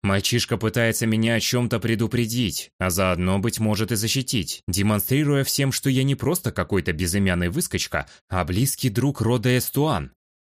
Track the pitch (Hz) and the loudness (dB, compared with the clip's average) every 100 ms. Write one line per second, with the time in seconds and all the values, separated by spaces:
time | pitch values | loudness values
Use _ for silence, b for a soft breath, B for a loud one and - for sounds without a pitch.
0 | 98 98 - 120 - 107 110 120 117 107 | 2 0 2 0 0 -2 0 2 0 2
1 | 113 110 113 113 - 123 120 117 113 113 | 0 2 2 0 0 0 0 -2 0 0
2 | 113 120 117 120 110 - - _ 92 87 | 0 0 0 0 -2 -4 -10 _ -2 2
3 | 95 87 90 98 113 - 107 104 110 113 | 2 2 2 2 0 0 0 0 0 -2
4 | 110 135 127 120 82 - - 95 101 104 | 0 -2 0 -2 -2 -8 -4 0 2 2
5 | - 135 147 143 131 - 135 - 139 131 | 2 0 2 2 0 0 0 0 0 2
6 | 135 135 117 175 - - 87 98 82 78 | 2 0 0 0 -2 -4 0 0 0 -2
7 | 90 98 98 87 87 120 - 90 - 80 | 0 2 2 2 0 -2 -4 -4 -4 -4
8 | - B _ 92 85 92 131 - 131 104 | -6 B _ -4 0 0 0 0 -2 0
9 | 135 - 113 123 123 123 - 135 151 107 | 0 0 0 2 2 0 0 -2 0 -2
10 | 67 _ _ _ _ | -6 _ _ _ _